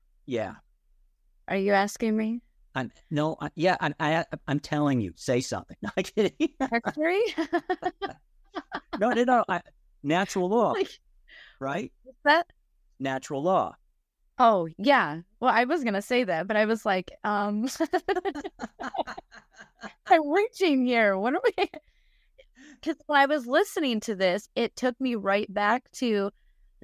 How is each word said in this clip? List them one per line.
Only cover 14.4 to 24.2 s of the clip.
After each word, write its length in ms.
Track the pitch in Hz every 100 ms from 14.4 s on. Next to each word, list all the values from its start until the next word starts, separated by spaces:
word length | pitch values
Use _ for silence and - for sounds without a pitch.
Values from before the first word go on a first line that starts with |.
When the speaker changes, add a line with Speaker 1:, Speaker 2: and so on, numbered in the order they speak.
| 233 202 165 160
Speaker 2:
yeah. 440 | 214 269 170 156 - _
Well, 120 | 247
I 100 | 220
was 200 | 247 330
gonna 180 | 240 196
say 220 | - 247
that, 240 | 226 165 190
but 100 | 214
I 80 | 214
was 200 | 226 220
like, 260 | 190 - -
um, 440 | 214 208 208 208 254 -
<laughs> 1080 | 320 349 - 359 359 294 381 - 240 - 262 - - - - 226 - - 220 _ 214 - -
I'm 220 | 339 294
reaching 560 | 339 440 - 370 269 247
here. 320 | 240 214 190
What 180 | 214 302
are 60 |
we? 260 | 494 - 403 - - _ _ _ _ _ _ _ 294 294
'Cause 140 | - 302 -
when 120 | 294
I 60 | 277
was 220 | 302 240
listening 520 | 285 403 - 285 220
to 140 | 220
this, 340 | 190